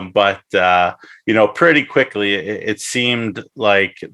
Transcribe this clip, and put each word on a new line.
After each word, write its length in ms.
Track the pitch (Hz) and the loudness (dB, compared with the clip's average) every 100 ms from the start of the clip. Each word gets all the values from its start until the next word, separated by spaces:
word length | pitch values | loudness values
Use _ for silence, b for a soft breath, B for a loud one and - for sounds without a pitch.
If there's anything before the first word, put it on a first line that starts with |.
| 95 | 0
but, 400 | 98 101 98 _ | 0 0 0 _
uh, 400 | 98 90 90 87 - B B - | 0 2 2 0 -4 B B 0
you 80 | |
know, 120 | 113 107 | 2 2
pretty 380 | - 170 151 | 4 2 2
quickly, 500 | 139 - - 104 101 | 0 -2 -2 -2 -4
it, 360 | 101 95 107 - | -4 -6 -8 -6
it 100 | 107 | -8
seemed 640 | - 127 123 120 113 95 110 | -6 -4 -2 -2 -4 -8 -12
like 440 | - 110 98 98 - - | -4 0 2 0 -6 -14